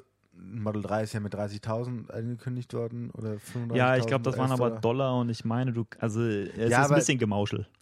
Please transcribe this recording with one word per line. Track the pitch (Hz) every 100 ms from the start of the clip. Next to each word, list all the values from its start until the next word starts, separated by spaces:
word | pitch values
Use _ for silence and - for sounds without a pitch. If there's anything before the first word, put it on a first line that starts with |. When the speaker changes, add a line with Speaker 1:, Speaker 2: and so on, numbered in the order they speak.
| - _ _ 90
Speaker 1:
ein | 92 113
Model | 107 107
drei | 95 107
ist | 107
ja | 110
mit | 104
dreißigtausend | 101 104 104 117 113 123 120 -
angekündigt | 113 117 120 127 123 120
worden | 120 117 120 117
oder | - 110 104 - 123 117
Speaker 2:
Ja, | 120 127 131
ich |
glaub, | 113 135
das | 127
Speaker 1:
fünfunddreißigtausend | 123
Speaker 2:
waren | 131
aber | 127
Speaker 1:
U | 120 113
S-Dollar. |
Speaker 2:
Dollar | 113 131 135 127
und | 120
ich | 113
meine, | 117 117 131
du, | 117 113 -
also | 110 110
es | 117 101 95 98
Speaker 1:
Ja, | 117
Speaker 2:
ist |
ein | 120 139
Speaker 1:
aber | 147
Speaker 2:
bisschen | 147 131
Gemauschel. | 110 101 101 110 104 _